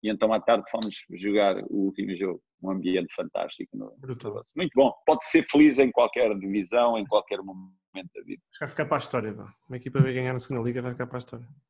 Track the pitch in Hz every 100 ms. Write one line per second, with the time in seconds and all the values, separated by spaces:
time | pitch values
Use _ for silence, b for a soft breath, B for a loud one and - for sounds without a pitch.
0 | 107 107 110 110 - 113 - - 107 -
1 | - 87 98 104 101 95 104 101 98 95
2 | 98 87 95 87 _ _ 95 95 90 92
3 | 90 - - 95 - - - - 107 -
4 | 135 123 110 104 - - 175 127 135 -
5 | - 156 - 165 - 147 151 127 131 113
6 | 117 120 117 101 98 101 90 120 120 113
7 | 95 107 - 98 95 92 95 _ _ 95
8 | 90 104 92 92 _ - 143 - 156 147
9 | - 127 107 107 104 _ _ 127 127 135
10 | 131 127 127 127 - 127 117 123 123 123
11 | 123 123 123 120 120 -